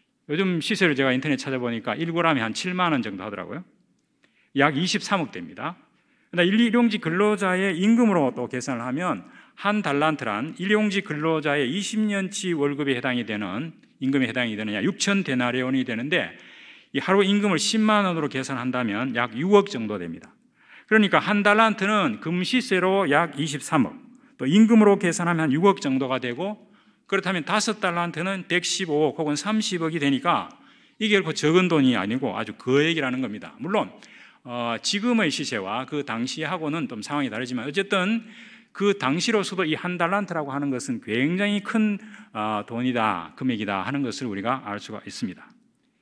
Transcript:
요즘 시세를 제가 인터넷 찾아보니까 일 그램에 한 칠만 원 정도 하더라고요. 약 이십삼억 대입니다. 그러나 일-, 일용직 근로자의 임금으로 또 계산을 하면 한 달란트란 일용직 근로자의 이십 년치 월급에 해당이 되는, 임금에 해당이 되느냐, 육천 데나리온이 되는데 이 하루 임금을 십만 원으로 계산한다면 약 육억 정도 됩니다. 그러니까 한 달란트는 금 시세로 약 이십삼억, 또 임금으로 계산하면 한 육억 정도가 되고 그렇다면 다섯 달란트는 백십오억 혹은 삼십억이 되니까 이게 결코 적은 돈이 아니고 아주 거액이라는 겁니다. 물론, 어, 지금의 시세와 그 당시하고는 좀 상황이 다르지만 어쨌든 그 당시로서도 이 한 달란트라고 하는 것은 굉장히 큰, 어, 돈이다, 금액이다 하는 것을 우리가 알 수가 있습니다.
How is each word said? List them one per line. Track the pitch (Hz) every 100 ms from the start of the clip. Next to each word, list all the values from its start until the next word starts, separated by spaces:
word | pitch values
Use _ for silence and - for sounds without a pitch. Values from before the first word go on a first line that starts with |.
| _ _ -
요즘 | 151 190 170
시세를 | - 202 180
제가 | 135 135
인터넷 | 127 151 131
찾아보니까 | 143 131 123 113 117 110
일 | 170
그램에 | 165 165 139
한 | 113
칠만 | 107 180 180 175
원 | 139
정도 | 107 98
하더라고요. | 101 98 87 104 - _ _ _ _ _ _ _ _ 135
약 | 143 143
이십삼억 | 180 208 - 196 135
대입니다. | 92 82 - 143 185 _ _ _ _ _
그러나 | 170 180
일-, | 214
일용직 | 233 240 240 202
근로자의 | 160 175 208 208 190 180 196 170
임금으로 | 202 233 233 180 131 110
또 | 120
계산을 | 123 139 120
하면 | 123 135 180 - - - -
한 | - 196 208
달란트란 | 165 143 156 151 117 104 156 -
일용직 | 190 214 214 190
근로자의 | - 151 160 160 147 143 127
이십 | 185 196 214
년치 | 214 202 190 - 190
월급에 | 160 143 143 139 123
해당이 | 131 123
되는, | 107 104 98 101 160 - _ -
임금에 | 131 139 120
해당이 | 123 120 104
되느냐, | 107 104
육천 | 135 - - 196
데나리온이 | 165 127 123 127 127 135
되는데 | 123 113 139 175 85 - - - - - _
이 | 139
하루 | 151 196
임금을 | 196 202 208 160
십만 | - 220 214 208
원으로 | 196 165 147
계산한다면 | 131 131 131 123 127 117 104 131 120
약 | 120 113
육억 | 180 202 202
정도 | 127 110 104
됩니다. | 87 78 - _ _ _ _ - -
그러니까 | 220 202 156
한 | 175 208
달란트는 | 202 208 226 214 190 214 156 104
금 | 156 180
시세로 | 180 254 254 185 180 196 170
약 | 143 170 139
이십삼억, | 151 143 - 156 95 - - - _ -
또 | 131
임금으로 | 190 220 226 208 196
계산하면 | 175 160 175 170
한 | 156
육억 | 143 196 180
정도가 | 143 131 131 127
되고 | 123 120 190 214 - _ _ _ -
그렇다면 | 196 180 185
다섯 | 165 208 226 208
달란트는 | 185 175 175 156 180 196 180
백십오억 | 175 170 - 180 147 151 147
혹은 | 151 147
삼십억이 | 196 220 214 180 160 165
되니까 | 143 131 175 139 80 - _ _ _ -
이게 | 214
결코 | 202 160
적은 | 147 151 175 180
돈이 | 160 131 113
아니고 | 98 123 131 98
아주 | 107
거액이라는 | - 127 139 156 165 135 127
겁니다. | 123 104 80 -
물론, | 147 202 101 - - - - _
어, | 123 120 117 113
지금의 | - 202 233 233 175
시세와 | - 151 110 95 117 131
그 | 147
당시하고는 | 139 113 127 156 151 180 156 160 131
좀 | 113
상황이 | - 147 131
다르지만 | 107 123 123 131
어쨌든 | 156 196 196 185 226 - - - - _
그 | - 202 196
당시로서도 | 131 160 202 220 185 185
이 | 160
한 | 156 180 175
달란트라고 | 170 202 202 165 139
하는 | 139 143
것은 | 127 - 117
굉장히 | - 113 143 185 208 208
큰, | 202 226 214 202 - - -
어, | 110 107 107 104
돈이다, | 117 127 117 110 90 82 -
금액이다 | 131 113 104 98
하는 | 95 139
것을 | 131 101 127
우리가 | 98 110 131
알 | 107 101
수가 | - 107 -
있습니다. | - 101 87 - _ _ _ _ _